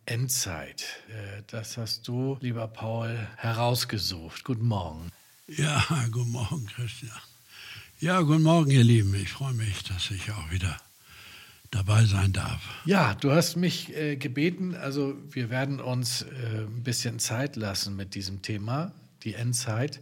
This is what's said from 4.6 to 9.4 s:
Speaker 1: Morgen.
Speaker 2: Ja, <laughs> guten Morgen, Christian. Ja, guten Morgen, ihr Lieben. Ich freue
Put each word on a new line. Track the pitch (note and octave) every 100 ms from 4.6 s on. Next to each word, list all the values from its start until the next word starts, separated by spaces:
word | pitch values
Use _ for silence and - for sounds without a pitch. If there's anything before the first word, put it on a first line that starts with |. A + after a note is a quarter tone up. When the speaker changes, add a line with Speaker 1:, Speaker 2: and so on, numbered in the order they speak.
| A#2
Speaker 1:
Morgen. | G2+ E2+ D#2+ E2+ - - _ -
Speaker 2:
Ja, | D3+ D3+ D3+ - D#3+
<laughs> | A#2
guten | A#2+ A#2+
Morgen, | A#2 G#2 D#3+ G#2
Christian. | A#2+ A#2 - A2+ A2 - _ _ - - - - -
Ja, | D#3+ F#3
guten | D3+ D#3+
Morgen, | D#3 E3+ C#3+
ihr | C3+
Lieben. | A#2 A2+ G2
Ich | G2 G2
freue | -